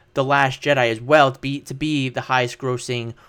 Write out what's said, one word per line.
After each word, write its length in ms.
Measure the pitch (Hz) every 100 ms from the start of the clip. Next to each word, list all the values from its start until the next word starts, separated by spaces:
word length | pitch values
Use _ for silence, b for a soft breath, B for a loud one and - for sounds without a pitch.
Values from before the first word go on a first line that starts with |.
| b
The 100 | -
Last 380 | 135 139 135 127
Jedi 300 | 147 139 120
as 100 | 113
well 300 | 123 151 135
to 80 | 131
be, 200 | 135 143
to 120 | -
be 360 | 143 156 147 131
the 120 | 123
highest 380 | 120 127 120 -
grossing 560 | 131 123 123 120 117 -